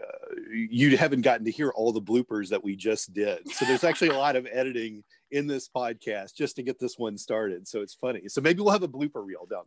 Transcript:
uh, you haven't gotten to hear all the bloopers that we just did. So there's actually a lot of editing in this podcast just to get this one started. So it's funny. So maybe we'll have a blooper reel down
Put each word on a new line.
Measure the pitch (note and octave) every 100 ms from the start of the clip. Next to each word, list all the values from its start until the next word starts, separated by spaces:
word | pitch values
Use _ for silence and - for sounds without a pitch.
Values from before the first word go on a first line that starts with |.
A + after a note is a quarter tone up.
uh, | - - - - -
you | A2+ A2+ A#2+ C#3+ C3+
haven't | D#3+ C3+
gotten | B2+ A#2
to | A2+
hear | C3 C#3+
all | A2 A#2
the | A2
bloopers | G2 A#2+ B2 G#2+ F#2+
that | G2+
we | G2+
just | G2 G#2+ G#2+ -
did. | G2 G#2 F2 -
So | -
there's | B2+ C3
actually | E3+ D3+ E3+
a | C3+
lot | C#3+
of | C3 B2+
editing | B2 C3 B2 A2+ G#2+ - _ _
in | C#3+ D3
this | C3+ -
podcast | B2+ A#2+ A#2 - G#2 G2
just | - C#3+ -
to |
get | B2 B2+
this | B2 -
one | A2+ G#2
started. | - A2 G#2+ F2+ F#2+
So | A2
it's | G2+
funny. | - B2 A2 F#2+
So | -
maybe | D3 F3+
we'll | G3+
have | G3+
a | E3+
blooper | C3 D3 C#3
reel | G2 F2+ F2+
down | G2